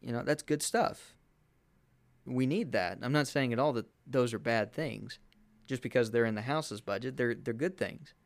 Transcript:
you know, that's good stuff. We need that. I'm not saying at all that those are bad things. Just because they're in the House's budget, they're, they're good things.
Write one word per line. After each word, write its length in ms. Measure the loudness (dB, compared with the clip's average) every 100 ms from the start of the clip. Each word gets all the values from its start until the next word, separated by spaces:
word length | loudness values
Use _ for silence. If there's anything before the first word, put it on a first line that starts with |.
you 120 | -6
know, 100 | -2
that's 200 | 0 -2
good 180 | 0 -2
stuff. 540 | 2 2 0 -2 -14 -20 _ _ _ _ _ _ _ _ _ _ -4
We 200 | 0 2
need 260 | 2 0
that. 260 | 0 -2 -2
I'm 100 | 0
not 140 | 2 2
saying 260 | 2 2
at 60 | 2
all 160 | 2
that 120 | 0 -4 _ -2
those 260 | 2 2
are 60 | 0
bad 340 | 0 2 0
things. 460 | -2 -6 -6 -10 -14 -20 _ _ _ -6
Just 160 | -6
because 280 | 0 2 4
they're 140 | 4
in 100 | 2
the 80 | 0
House's 380 | -2 -2 -2 -8
budget, 380 | -4 -4 -4 -2
they're, 160 | 0
they're 180 | 0 -4
good 240 | -2 -4 -2
things. 380 | -6 -6 -16 -20